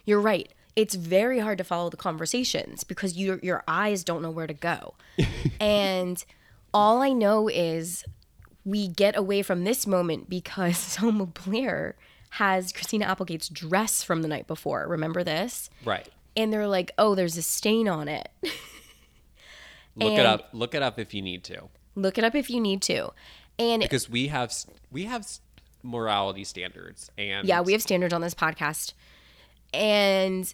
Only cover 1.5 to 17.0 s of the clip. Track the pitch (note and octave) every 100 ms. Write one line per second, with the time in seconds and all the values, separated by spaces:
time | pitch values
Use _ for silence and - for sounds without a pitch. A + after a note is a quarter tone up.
1.5 | G3 F#3 E3+ F3 - F#3+ D#3+ D#3+ B3 B3+
2.5 | - - - - F3+ G3 E3+ F#3+ F#3 F3+
3.5 | F3 - E3 G#3 G3+ E3+ E3+ E3 D#3+ D#3+
4.5 | D3 E3+ D#3+ - - - - B2 - -
5.5 | - G#3+ G#3 G3 F#3 F3+ F3+ - _ _
6.5 | - _ G#3 G#3 A#3 C#4 B3+ G#3 G#3+ G#3+
7.5 | - E3+ E3 E3 F3 - - _ _ -
8.5 | - F#3+ G#3 G3 E3+ G3+ G#3+ G3 G3+ G3
9.5 | F3+ F3+ B3+ - F#3+ F3 D3+ - F3+ -
10.5 | - F3+ F3 - - A3 G#3+ F#3 - F#3+
11.5 | A3 C4 - - - - - - - G3+
12.5 | F#3+ F#3 - - G#3+ G#3 F#3+ F3 E3 -
13.5 | D3 D#3+ F#3 A3 - - E3 D#3+ D3+ -
14.5 | D#3+ - B2 D2 E3 D#3 E3+ F3 D#3 A3
15.5 | - - - A#2 F#2+ - - _ - A3
16.5 | G#3+ G#3 G3 F3+ -